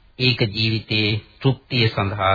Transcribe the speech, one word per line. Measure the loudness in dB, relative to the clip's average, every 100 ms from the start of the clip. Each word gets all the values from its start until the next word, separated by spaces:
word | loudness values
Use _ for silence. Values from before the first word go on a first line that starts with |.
| _ -2
ඒක | 0 2
ජීවිතයේ | -2 -2 -2 -2 -2 -2 0 -2 -6 -2
තෘප්තිය | -2 -2 -2 0 0
සඳහා, | 0 -4 0 0